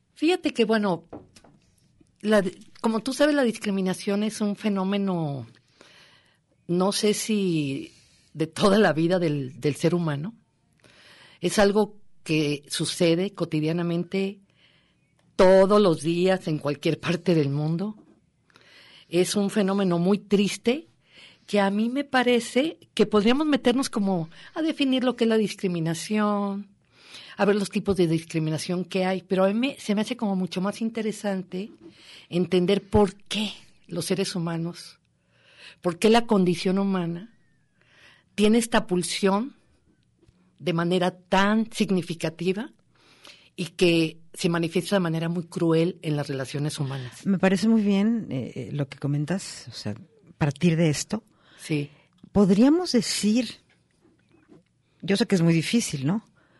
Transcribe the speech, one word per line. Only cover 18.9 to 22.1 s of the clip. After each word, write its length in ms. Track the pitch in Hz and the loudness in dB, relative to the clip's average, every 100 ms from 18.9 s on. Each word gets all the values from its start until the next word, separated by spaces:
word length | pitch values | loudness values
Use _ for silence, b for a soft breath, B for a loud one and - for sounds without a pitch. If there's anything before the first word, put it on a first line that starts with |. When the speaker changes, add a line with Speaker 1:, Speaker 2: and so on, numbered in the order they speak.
| b b | b b
Speaker 1:
Es 260 | 170 180 208 | -2 0 0
un 160 | 202 | -2
fenómeno 480 | 220 190 202 190 170 | 0 0 0 0 2
muy 180 | 180 202 | 2 0
triste 720 | - 202 196 - 233 285 - _ b b b b - | 2 2 2 -2 -2 -2 -4 _ b b b b -4
que 160 | 202 | 0
a 80 | 196 | 0
mí 200 | 202 233 | 0 -2
me 140 | 262 | -4
parece 760 | 277 | -2